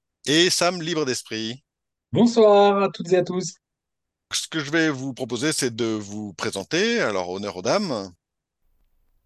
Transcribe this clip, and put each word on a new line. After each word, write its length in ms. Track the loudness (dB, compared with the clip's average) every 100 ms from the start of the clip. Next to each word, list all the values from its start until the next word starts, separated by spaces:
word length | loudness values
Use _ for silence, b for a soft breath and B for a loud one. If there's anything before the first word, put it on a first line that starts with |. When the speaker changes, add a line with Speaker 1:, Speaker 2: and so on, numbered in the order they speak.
| _ _ 0
Speaker 1:
Et 240 | 4 4
Sam 320 | 2 0 0
Libre 240 | -4 -2 -2
d'Esprit. 580 | -4 -6 -6 -6 -10 _ _ _ _ _
Speaker 2:
Bonsoir 680 | 2 4 6 6 8 6 4
à 80 | 0
toutes 240 | -4 0
et 40 | 0
à 60 |
tous. 300 | 2 -4 -6 -10 _ _ _ _ _ _ _
Speaker 1:
Ce 140 | -8 -6
que 100 | -6
je 120 | -2
vais 180 | 0 2
vous 240 | 0 -6
proposer, 400 | -8 -8 -4 -2
c'est 200 | -2 -2
de 120 | -2 -2
vous 480 | -4 -6 -10 -12
présenter. 640 | -8 -6 -6 -4 -2 0 0
Alors, 300 | -2 -2 -4
honneur 260 | -6 -8 -6
aux 60 |
dames. 500 | -2 -2 -2 -6 -8 -16 _ _ _ _ _ _ _ _ _ _